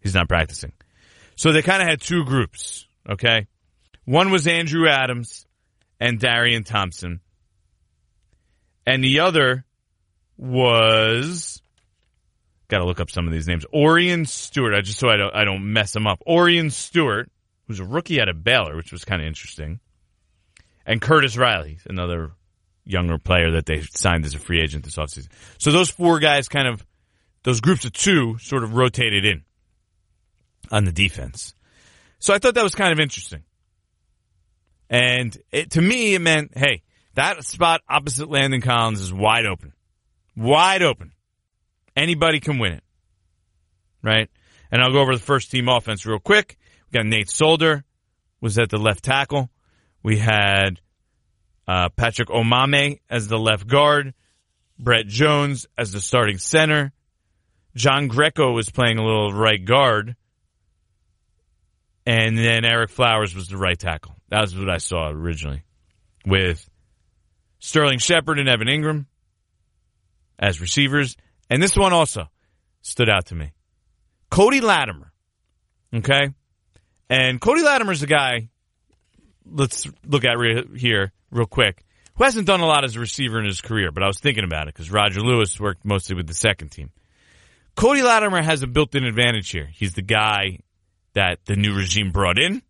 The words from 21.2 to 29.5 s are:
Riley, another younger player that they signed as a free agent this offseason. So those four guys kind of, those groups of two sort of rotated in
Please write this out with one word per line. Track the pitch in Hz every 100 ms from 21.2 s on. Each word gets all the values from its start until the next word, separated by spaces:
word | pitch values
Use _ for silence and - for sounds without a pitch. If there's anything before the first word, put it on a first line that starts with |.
| 135 113
Riley, | 127 101 76 80 -
another | 95 87 85 80 - _ _ _ _
younger | - 92 87 82
player | - 90 82
that | 82
they | 73 78
signed | 78 - 95 85 76
as |
a | 73
free | - 85
agent | 80 73
this | 71 76
offseason. | 76 - 69 _ - -
So | 147
those | 156 175
four | - 170 165
guys | 151 143 131
kind | 143 131
of, | 110 - _ _ _ _ _
those | - 120
groups | 117 165 127
of |
two | - 190 175 120 113
sort | - 135
of | 113
rotated | 117 127 - 120 101
in | 101 85 -